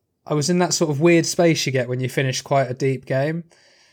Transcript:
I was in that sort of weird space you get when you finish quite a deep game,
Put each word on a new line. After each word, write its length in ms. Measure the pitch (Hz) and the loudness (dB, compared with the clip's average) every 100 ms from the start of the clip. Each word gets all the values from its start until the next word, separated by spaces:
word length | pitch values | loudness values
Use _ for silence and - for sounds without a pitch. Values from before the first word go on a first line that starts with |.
| _ _ - | _ _ -4
I 60 | |
was 160 | 151 147 | -2 0
in 100 | 175 | 0
that 120 | 170 | 0
sort 180 | - 160 | 0 -2
of 120 | 139 | 2
weird 240 | 175 165 165 | 4 4 2
space 400 | - 170 160 143 | 2 2 2 0
you 60 | |
get 140 | 131 123 | -2 -2
when 140 | 127 | -4
you 80 | 127 | -4
finish 320 | - 135 131 | -2 -2 -2
quite 300 | - 139 127 | 0 0 0
a 20 | |
deep 320 | 123 135 131 | -2 -2 -2
game, 400 | - 135 147 165 - _ _ _ _ | -4 -2 -2 -4 -10 _ _ _ _